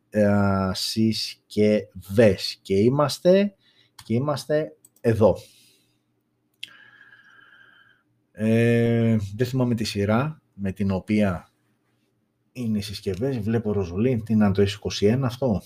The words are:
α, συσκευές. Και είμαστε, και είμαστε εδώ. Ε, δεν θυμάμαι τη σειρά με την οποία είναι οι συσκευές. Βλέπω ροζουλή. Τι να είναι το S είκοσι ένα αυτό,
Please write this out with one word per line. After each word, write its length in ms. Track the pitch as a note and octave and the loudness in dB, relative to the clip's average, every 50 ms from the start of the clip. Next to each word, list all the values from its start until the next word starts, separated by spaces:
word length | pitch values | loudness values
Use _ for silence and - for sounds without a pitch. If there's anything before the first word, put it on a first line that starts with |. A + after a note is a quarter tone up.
| _ _ | _ _
α, 640 | - G#2+ G#2 G2+ G2+ G2+ G2+ G2 G2 F#2+ F#2+ F#2+ F#2 | 0 0 2 2 4 2 2 2 2 0 0 -2 -4
συσκευές. 1800 | - - - - A2+ A2 A2 G#2+ - - - - _ _ - - G#2 G#2 G#2 G#2 G#2 - - - F#2+ - - G2 A2+ A#2 G#2 F#2 - - - - - - | -4 -6 -6 -2 0 0 0 0 -2 -6 -10 -12 _ _ -8 -2 0 2 2 2 0 -2 -6 -16 -20 -12 -4 2 4 4 4 4 2 -4 -12 -12 -12 -6
Και 120 | - F#2+ | -2 0
είμαστε, 800 | F#2+ G#2 B2 C3+ D3 D3 C3+ - - - F3+ F#3 G3 G3+ G3+ - _ _ _ _ _ _ _ _ - - | 2 2 2 2 2 0 -2 -2 -2 2 4 4 4 2 0 -4 _ _ _ _ _ _ _ _ -18 -8
και 100 | - A2+ | -4 -4
είμαστε 580 | A#2+ C#3 D3+ C#3+ - - - D3+ D3+ D#3 - - _ _ - _ _ - | -2 -2 -2 -4 -6 -4 -2 -2 -2 -2 -4 -10 _ _ -20 _ _ -2
εδώ. 340 | A#2+ A2+ G2 A2 G2 E2+ - - - _ _ _ _ _ _ _ _ _ _ _ _ _ _ _ _ _ _ _ _ _ - - - - - - - - - - - - - _ _ _ - - _ _ - - _ _ _ _ _ _ _ _ _ _ _ _ _ _ | 0 2 4 4 4 4 2 -6 -20 _ _ _ _ _ _ _ _ _ _ _ _ _ _ _ _ _ _ _ _ _ -20 -20 -20 -20 -20 -20 -20 -20 -20 -20 -20 -20 -20 _ _ _ -20 -20 _ _ -20 -20 _ _ _ _ _ _ _ _ _ _ _ _ _ _
Ε, 840 | - G#2+ A2 A2 A2+ A#2 A#2 A#2 A#2 A#2 A#2 A#2 A#2 A2+ A2+ A2+ A2 G2+ G2 G#2+ | -4 -2 0 2 2 4 2 2 2 2 2 2 2 2 2 2 0 -2 -4 -4
δεν 100 | G#2+ B2+ | -4 -4
θυμάμαι 280 | B2 B2+ C3 B2 A#2+ A#2+ | -2 -2 -2 -2 0 -2
τη 100 | A2 A2+ | -2 -4
σειρά 580 | - - G#2 G2+ G2+ A2 A#2 C#3 D#3 D#3 - _ _ _ | -4 -4 -4 -2 0 0 0 0 -4 -6 -12 _ _ _
με 180 | - G2 G2 F#2 | -8 -8 -8 -6
την 180 | - G#2 G2 | -4 -4 -2
οποία 580 | F#2+ F#2 - - G#2+ G#2+ G#2 G2 F2+ D#2 - _ _ _ _ _ _ _ _ _ _ _ _ _ _ _ _ _ _ _ _ _ - | -2 -4 -2 0 0 0 2 0 -2 -4 -10 _ _ _ _ _ _ _ _ _ _ _ _ _ _ _ _ _ _ _ _ _ -12
είναι 260 | B2+ A#2+ A2+ G#2+ G#2 | -8 -6 -4 -4 -4
οι 20 | |
συσκευές. 580 | G2+ G#2 G2 - - G#2 F#2 F2 B2 C#3 C3+ A#2+ | -4 -6 -10 -10 -6 -6 -6 -4 -4 -4 -4 -4
Βλέπω 340 | F#2+ G#2+ A2+ A#2 A2 G#2+ G#2 | -4 -2 -2 -2 -2 -2 -2
ροζουλή. 500 | G2+ F#2+ E2 F2 F#2+ A2+ C3 B2+ A2 G#2 | -2 -4 -4 -4 -2 0 0 0 -2 -2
Τι 100 | - A2+ | 0 2
να 100 | G#2+ G#2+ | 2 2
είναι 100 | G2+ F#2 | 2 4
το 80 | G2+ G2+ | 2 2
S 60 | G2 | 0
είκοσι 380 | - - - F2+ - - G2 | 0 -6 -8 -8 -6 0 2
ένα 200 | G#2 A#2+ C3+ C#3 | 2 2 2 0
αυτό, 360 | A#2+ A#2 - C#3 B2+ G2+ F2 - | -4 -4 -2 -2 -2 -2 -2 -4